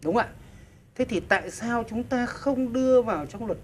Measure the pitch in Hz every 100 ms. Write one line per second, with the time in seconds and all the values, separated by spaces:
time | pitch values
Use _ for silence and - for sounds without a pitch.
0 | 156 220 - - - - - - - -
1 | 254 185 - 190 185 - 233 240 226 220
2 | 247 254 240 - 277 262 254 247 262 254
3 | 220 165 139 202 226 170